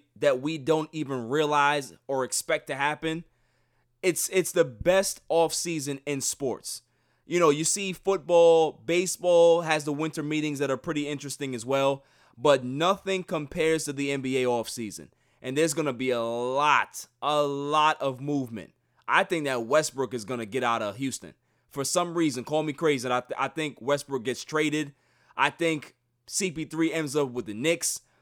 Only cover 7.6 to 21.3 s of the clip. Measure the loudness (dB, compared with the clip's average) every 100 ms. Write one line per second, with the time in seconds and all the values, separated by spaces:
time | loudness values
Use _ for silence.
7.6 | 0 -2 -4 -4 -2 -2 4 6 8 8
8.6 | 4 0 -2 0 0 0 4 8 8 6
9.6 | 2 0 0 -2 -4 -4 -4 -2 -2 -2
10.6 | -2 -2 -4 -6 -4 -8 -10 -8 -8 -6
11.6 | -2 2 2 0 _ _ _ 0 4 4
12.6 | 2 0 0 0 -2 -4 -4 -6 -4 0
13.6 | 2 0 -2 -4 -4 -2 -2 0 2 0
14.6 | -2 -8 -8 -10 -18 _ _ _ -4 0
15.6 | 2 0 -2 -2 -2 -2 -2 -4 -2 2
16.6 | 4 4 2 -6 -18 _ -2 0 0 -2
17.6 | 0 2 2 2 -4 -4 -4 -4 -4 -10
18.6 | -14 _ _ _ 0 2 2 0 -2 -2
19.6 | 2 2 2 -2 -4 -6 -6 -8 -6 -2
20.6 | 0 0 -2 -6 -8 -8 -14